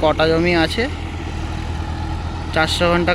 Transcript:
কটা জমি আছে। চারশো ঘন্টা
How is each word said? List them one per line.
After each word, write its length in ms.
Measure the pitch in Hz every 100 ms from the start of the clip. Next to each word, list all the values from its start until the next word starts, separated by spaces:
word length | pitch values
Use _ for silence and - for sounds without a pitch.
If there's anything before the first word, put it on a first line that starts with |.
কটা 220 | 156 151 160
জমি 220 | 165 175 175
আছে। 180 | 160 - 262 - - - - - - - - - - - - - - - -
চারশো 300 | 160 160 - 175
ঘন্টা 200 | 175 170